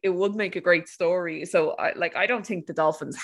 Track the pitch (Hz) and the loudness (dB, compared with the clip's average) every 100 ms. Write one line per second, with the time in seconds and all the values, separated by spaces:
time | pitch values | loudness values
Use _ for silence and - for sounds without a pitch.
0 | 190 180 196 214 190 180 175 170 - - | -2 0 0 0 -4 0 4 2 2 -2
1 | 170 180 170 156 170 175 156 - - - | 0 0 -2 -6 0 2 2 0 -2 0
2 | 170 - 208 240 196 180 165 160 156 151 | -2 0 0 0 -2 -8 -4 2 2 2
3 | 143 117 | -8 -10